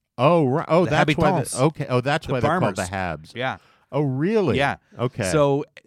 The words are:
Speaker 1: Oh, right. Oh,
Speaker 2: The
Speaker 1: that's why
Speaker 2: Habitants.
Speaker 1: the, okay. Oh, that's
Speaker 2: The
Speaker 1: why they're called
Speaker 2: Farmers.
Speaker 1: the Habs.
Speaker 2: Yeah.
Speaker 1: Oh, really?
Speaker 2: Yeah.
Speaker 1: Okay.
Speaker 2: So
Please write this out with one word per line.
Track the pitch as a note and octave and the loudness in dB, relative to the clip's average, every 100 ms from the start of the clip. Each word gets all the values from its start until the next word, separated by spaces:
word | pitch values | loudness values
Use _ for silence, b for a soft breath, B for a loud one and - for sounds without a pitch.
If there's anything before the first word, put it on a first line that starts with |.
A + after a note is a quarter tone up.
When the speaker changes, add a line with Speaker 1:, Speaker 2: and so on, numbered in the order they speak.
| _ - | _ 0
Speaker 1:
Oh, | C3+ E3+ C3+ | 2 4 2
right. | D3+ - | 0 0
Oh, | D#3+ F3 | 2 2
Speaker 2:
The | |
Speaker 1:
that's | D3+ D3+ D#3 | 2 2 2
why | E3 | 2
Speaker 2:
Habitants. | F3 - | 0 -2
Speaker 1:
the, | A#2 D3 | 0 0
okay. | D3+ C#3 | 0 -2
Oh, | B2+ | -2
that's | B2 D#3 - | 0 -4 -2
Speaker 2:
The | |
Speaker 1:
why | B2+ | -2
they're | D3 F3 | 0 0
called | A2+ F#2+ | 0 -2
Speaker 2:
Farmers. | F#2 | -4
Speaker 1:
the | F#2+ | -4
Habs. | F#2 D#2 D#2+ A2+ | -4 -6 -10 -8
Speaker 2:
Yeah. | C3 G2 b b b | -8 -8 b b b
Speaker 1:
Oh, | C#3 | -4
really? | D3 C3 E3+ A3+ D#3+ B2+ | -2 0 0 0 2 2
Speaker 2:
Yeah. | C#3 F#2+ _ - | 0 -4 _ -6
Speaker 1:
Okay. | B2 - F#2+ | -6 -4 0
Speaker 2:
So | D#3 C#3+ C#3 - - | 2 2 0 -4 -14